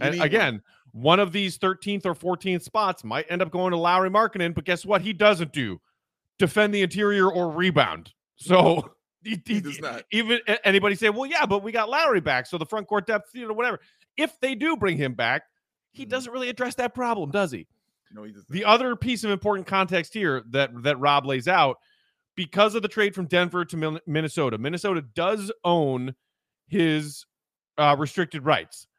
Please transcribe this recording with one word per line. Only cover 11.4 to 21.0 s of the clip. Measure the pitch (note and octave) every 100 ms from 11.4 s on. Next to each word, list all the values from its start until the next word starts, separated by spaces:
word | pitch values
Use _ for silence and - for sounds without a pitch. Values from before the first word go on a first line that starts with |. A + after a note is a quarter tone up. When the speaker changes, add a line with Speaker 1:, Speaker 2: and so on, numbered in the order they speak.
| C#4
Speaker 1:
but | G3+
we | G3+
got | A3+ A3
Lauri | C#4 D#4+ G#3+
back, | D3+ B2+ B2
so | F3
the | D#3
front | G#3+ G#3
court | G#3+ F#3+
depth, | G#3+ G#3
you | B3 A#3
know, |
whatever." | G#3+ A#3+ G3+ _ _ _ -
If | D#4 -
they | C4 B3+
do | D4+ D4+
bring | G3 D#3
him | C#3
back, | A#2+ A#2 C#3 - _ _ _ _
he | -
Speaker 2:
Mm-hmm. | B3
Speaker 1:
doesn't | B3+ B3
really | B3+ B3
address | A#3+ B3 C4
that | B3
problem, | A#3+ B3 A3+ D3
does | G3+ F#3+
he? | A#2+ - _ _ _ _
Speaker 2:
No, | G#2+
he | G#2+
does | - _
Speaker 1:
The | D3+
Speaker 2:
not. | G#3
Speaker 1:
other | A#3 B3+ A#3
piece | B3 A#3
of | G#3+
important | G3 G#3 G3+ F3+
context | F#3+ F#3+ F3+ D#3
here | G#3+ F#3 C3 A2+
that, | C3 C3+ A#2+
that | B2
Rob | C#3